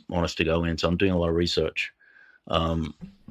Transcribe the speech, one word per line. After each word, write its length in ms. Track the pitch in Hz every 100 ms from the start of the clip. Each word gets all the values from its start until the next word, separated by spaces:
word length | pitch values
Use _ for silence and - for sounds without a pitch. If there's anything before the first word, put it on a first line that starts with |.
| -
want 160 | 87
us 120 | 82 -
to 100 | 80
go 180 | 82
in. 140 | 85 82
So 100 | 85
I'm 80 | 87
doing 140 | 98
a 60 | 90
lot 120 | 85
of 60 | 85
research, 560 | 87 - 78 - - - _ - - _ -
um, 460 | 82 82 82 76 - - - -